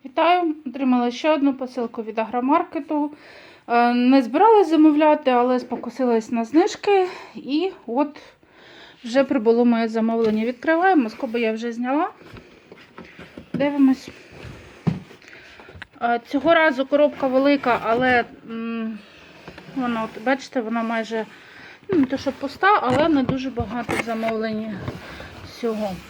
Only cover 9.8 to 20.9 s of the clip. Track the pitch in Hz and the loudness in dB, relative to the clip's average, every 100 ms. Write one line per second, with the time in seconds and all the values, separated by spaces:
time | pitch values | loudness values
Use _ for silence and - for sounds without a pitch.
9.8 | 226 220 226 233 220 214 233 247 320 330 | 0 0 0 0 0 0 -2 -4 -2 2
10.8 | 370 349 226 - 262 240 226 220 240 233 | 4 4 0 -6 -6 -2 -2 -4 -8 -6
11.8 | 247 285 381 - - - - - _ - | -2 -2 -2 -8 -20 -20 -20 -20 _ -20
12.8 | - - - - - - - - 285 285 | -20 -20 -20 -20 -20 -20 -10 -2 -2 4
13.8 | 269 262 - - - - - - - - | 2 2 -4 -20 -20 -20 -18 -18 -20 -6
14.8 | - - - - - - - - - - | -4 -4 -10 -20 -20 -20 -20 -20 -20 -20
15.8 | - - 233 233 - 285 285 339 320 254 | -20 -6 -2 -2 -2 -2 2 4 4 2
16.8 | 269 285 294 - 269 262 277 285 254 226 | 0 2 2 0 0 2 4 2 2 -2
17.8 | 214 233 254 247 - - - 226 226 226 | 0 0 2 2 0 -10 -14 -10 -8 -6
18.8 | 220 214 - - - - - - - 277 | -8 -10 -18 -20 -20 -20 -20 -20 -12 -6
19.8 | 247 233 220 - 226 269 - 269 226 233 | -4 -4 -6 -6 -2 -2 -4 -6 -4 -4
20.8 | 226 | -4